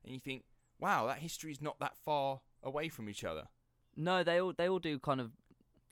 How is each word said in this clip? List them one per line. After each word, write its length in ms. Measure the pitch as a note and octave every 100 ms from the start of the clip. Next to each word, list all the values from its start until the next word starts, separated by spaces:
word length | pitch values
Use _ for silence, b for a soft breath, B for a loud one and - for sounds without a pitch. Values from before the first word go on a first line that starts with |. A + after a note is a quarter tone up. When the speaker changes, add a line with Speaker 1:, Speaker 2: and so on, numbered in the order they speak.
Speaker 1:
and 100 | -
you 60 | C3
think, 260 | C#3+ C3 - _ _ -
"Wow, 260 | F#3 E3+ A2+
that 120 | C3
history's 420 | E3 - D#3 C3+
not 160 | D3 -
that 160 | C#3 -
far 440 | - D3 C#3 C3+ - _
away 260 | C3 D3 D#3
from 180 | - G#2+
each 140 | G2+
other." 260 | F#2+ D#2+ - _ _ _ _ -
Speaker 2:
No, 260 | E3 F#3
they 160 | E3+ E3+
all, 120 | F#3
they 140 | E3 F3
all 100 | F#3
do 180 | E3 C#3+
kind 220 | - C3
of 120 | A#2 - _ - _ _ _